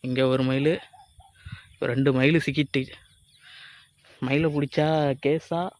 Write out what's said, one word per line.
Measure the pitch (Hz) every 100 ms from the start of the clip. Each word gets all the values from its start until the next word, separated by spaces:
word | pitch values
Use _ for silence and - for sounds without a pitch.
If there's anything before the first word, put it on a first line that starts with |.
இங்க | 131 127 131
ஒரு | 131
மயிலு. | 131 131 143 170 - - - _ - _ - - - -
ரெண்டு | 135 123 139
மயிலு | 127 131 165 -
சிக்கிட்டு. | 139 143 139 131 - - _ _ _ - - - - _ _ _ -
மயிலை | 127 139 160
பிடிச்சா | 147 147 - 151 160 147 135 139
கேஸா | 156 - 165 180 -